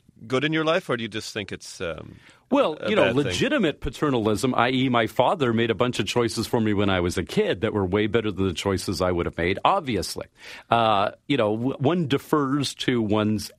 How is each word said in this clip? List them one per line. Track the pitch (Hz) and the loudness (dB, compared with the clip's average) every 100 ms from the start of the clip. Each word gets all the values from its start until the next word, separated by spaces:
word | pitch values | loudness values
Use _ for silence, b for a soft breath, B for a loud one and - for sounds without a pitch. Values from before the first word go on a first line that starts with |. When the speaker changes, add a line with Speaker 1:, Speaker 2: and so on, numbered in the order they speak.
| _ - 113 | _ -20 -4
Speaker 1:
good | 127 151 | -2 0
in | |
your | 156 156 | 0 0
life, | 175 - | 0 0
or | 123 | -4
do | |
you | 113 | -4
just | 107 - | -8 -8
think | 110 98 | -8 -8
it's, | 87 - - | -10 -12 -8
um, | 90 78 - - B B B | -8 -8 -12 -20 B B B
Speaker 2:
Well, | 277 202 151 | 0 0 -2
Speaker 1:
a | - | -2
Speaker 2:
you | 208 | 2
know, | 113 | 2
Speaker 1:
bad | 127 | 2
thing? | 117 | 0
Speaker 2:
legitimate | 90 214 294 165 - | 0 0 2 0 -2
paternalism, | 147 - 151 127 107 104 131 | -8 -4 0 2 2 0 0
I | 117 117 | 0 0
E | 131 131 | 2 2
my | 120 110 | 2 2
father | - 131 185 127 | 2 2 2 0
made | 113 117 | 2 2
a | 101 | 2
bunch | 123 120 | 0 -2
of | 101 | -2
choices | 123 117 117 104 | 0 0 -2 -2
for | 123 | 0
me | 107 101 | 2 2
when | 101 | 2
I | 95 | 2
was | 87 90 | 2 0
a | |
kid | 85 196 208 104 | -2 0 0 0
that | 107 | 0
were | 104 92 | 0 2
way | 104 107 | 2 2
better | 113 107 | 0 0
than | 90 95 | 0 -2
the | |
choices | 80 101 92 - 85 | 0 -2 -2 -2 -2
I | 90 | 0
would | 87 82 | 0 -2
have | 80 | -2
made, | 87 98 143 | -2 0 2
obviously. | 196 139 101 82 - - _ B B B | 0 0 -4 -4 -8 -12 _ B B B
Uh, | 117 113 101 104 - - | 2 4 4 2 -4 -2
you | 139 | 0
know, | 107 110 | 0 0
w-, | 127 131 | -2 0
one | 139 180 143 | 0 2 0
defers | 139 - 156 135 147 131 - | -2 0 0 2 0 -2 -4
to | - 120 | -2 0
one's | 107 107 107 107 95 | 2 2 2 0 -4